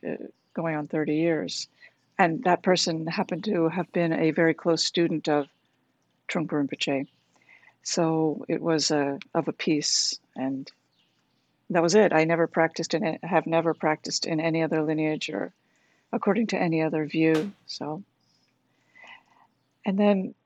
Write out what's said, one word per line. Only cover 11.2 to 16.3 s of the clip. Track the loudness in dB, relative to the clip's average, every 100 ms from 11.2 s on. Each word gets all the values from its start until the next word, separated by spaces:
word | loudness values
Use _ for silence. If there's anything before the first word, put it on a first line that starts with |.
| _ _ _ _ _
that | 0
was | 4
it. | 6 6
I | 4
never | 4 2 2
practiced | 2 0 0 -4
in | -2
it, | -2 -4
have | 0 0 2
never | 0 0
practiced | 0 -2 -2 -4 -6 -2
in | -2
any | 0 0
other | 0 0
lineage | 0 -2 -2 -2 -6
or | -6 -8 _ _ _ _ _ _
according | -4 0